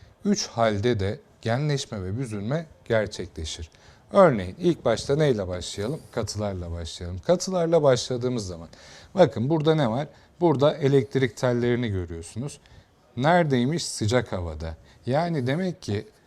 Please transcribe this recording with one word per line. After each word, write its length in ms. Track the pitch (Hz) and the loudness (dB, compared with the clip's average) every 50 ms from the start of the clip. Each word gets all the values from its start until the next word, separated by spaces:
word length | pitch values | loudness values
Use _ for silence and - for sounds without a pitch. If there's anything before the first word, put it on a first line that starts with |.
| - - _ _ - | -20 -20 _ _ -2
üç 220 | 202 196 - - | 0 0 0 -2
halde 540 | - - 117 117 110 104 98 107 123 120 101 | -6 0 2 2 2 2 2 2 0 0 0
de 200 | 92 98 120 - - _ _ _ | -2 -4 -4 -6 -12 _ _ _
genleşme 640 | - 113 120 131 151 151 143 135 - - 117 101 90 | -4 -2 -2 0 0 -2 -2 -2 -4 -8 -8 -8 -6
ve 140 | 92 104 127 | -6 -6 -6
büzülme 480 | 139 110 107 101 101 117 143 165 165 - - _ - | -6 -6 -8 -8 -6 -4 -4 -6 -6 -10 -20 _ -4
gerçekleşir. 840 | - 113 110 104 92 - - 92 87 - - 78 - - - 78 - _ - - - - _ _ - | 0 2 2 2 0 -6 -10 -12 -12 -10 -10 -10 -10 -10 -12 -14 -16 _ -20 -20 -20 -20 _ _ 2
Örneğin 440 | - 202 190 160 123 104 90 95 - - | 6 6 8 8 6 2 -4 -6 -6 0
ilk 260 | 175 175 160 - - | 0 0 0 2 2
başta 320 | 123 113 - - - 139 | 0 0 0 0 -2 2
neyle 320 | 156 156 143 120 104 95 92 | 2 4 2 2 0 -2 -4
başlayalım? 520 | 90 90 85 - - 101 101 123 160 151 - - | -6 -8 -8 -10 -8 -6 -6 -6 -6 -8 -10 -8
Katılarla 600 | - 120 107 - - 104 104 101 95 90 90 85 | -6 -6 -6 -4 -4 -4 -4 -4 -4 -6 -6 -8
başlayalım. 460 | 85 85 82 82 - - 90 87 92 90 - | -8 -8 -8 -10 -10 -10 -10 -10 -10 -6 0
Katılarla 560 | - 180 180 - 190 185 180 165 165 170 160 | 0 0 0 0 -4 -2 -2 0 2 2 4
başladığımız 640 | 147 139 127 120 - - 127 120 123 127 123 117 95 | 6 4 4 4 0 -4 -4 -2 -2 -2 -2 -2 -4
zaman 220 | 90 87 82 82 - - - - - - - - - - | -6 -10 -12 -14 -18 -20 -20 -20 -20 -20 -20 -18 -4 4
bakın 360 | 190 175 131 - 107 117 135 | 4 4 4 4 -2 0 0
burada 240 | 165 156 143 160 156 | 0 2 2 2 2
ne 160 | 156 139 110 | 2 2 0
var? 180 | 110 135 156 - - - _ _ _ - | 0 -2 -4 -6 -10 -20 _ _ _ 2
Burada 340 | 175 165 143 123 147 151 - | 2 2 4 6 4 2 2
elektrik 600 | - 147 135 139 139 113 - - 131 131 120 - | 2 2 4 4 4 2 2 0 0 0 0 -2
tellerini 520 | - 131 123 120 120 120 120 120 120 123 110 | -2 0 0 0 2 2 0 0 0 0 -2
görüyorsunuz. 720 | 98 92 87 85 85 82 80 - - 107 135 147 - - _ - - - _ _ _ _ _ _ - | -2 -4 -4 -6 -10 -12 -12 -12 -10 -10 -10 -10 -12 -14 _ -20 -20 -20 _ _ _ _ _ _ -6
Neredeymiş? 720 | 120 135 160 180 175 170 147 135 120 120 135 165 165 - | 0 2 4 4 4 4 4 2 2 2 2 0 -2 -6
Sıcak 460 | - - - 110 104 123 127 - - | -6 -6 -4 -2 2 2 0 0 0
havada. 440 | 107 92 87 82 78 76 82 80 80 - - - - - - | -6 -6 -6 -8 -8 -8 -8 -10 -10 -12 -18 -20 -20 -12 -6
Yani 400 | 117 131 151 175 170 165 143 120 | -2 -2 -2 -2 -2 -2 -2 -2
demek 360 | 127 139 180 190 180 - - | -2 -2 -2 -2 -6 -6 -8
ki 240 | - - 101 107 - - _ _ _ | -6 -4 -4 -4 -6 -10 _ _ _